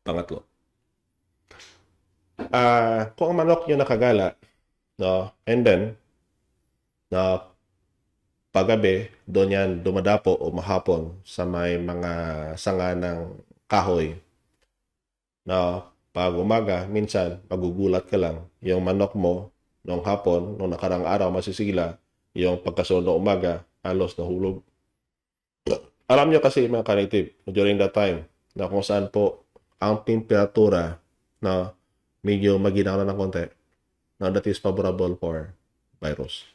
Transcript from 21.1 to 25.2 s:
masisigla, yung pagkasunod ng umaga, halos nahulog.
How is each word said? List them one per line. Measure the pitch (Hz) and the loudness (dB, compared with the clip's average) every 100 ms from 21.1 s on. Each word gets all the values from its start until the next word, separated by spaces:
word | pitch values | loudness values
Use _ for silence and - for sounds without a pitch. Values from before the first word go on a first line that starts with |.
| 98 95 | 0 0
masisigla, | 90 92 92 104 92 85 85 _ _ _ | -2 -6 -4 -2 -2 -2 -6 _ _ _
yung | - 90 90 | -2 0 0
pagkasunod | - 85 87 92 | -4 -4 0 0
ng | 90 82 | 2 2
umaga, | 101 98 90 85 - _ | 2 2 0 -4 -8 _
halos | 95 92 90 - | -4 -2 -2 -4
nahulog. | 87 90 95 95 _ _ _ _ _ _ | -6 -4 -4 -6 _ _ _ _ _ _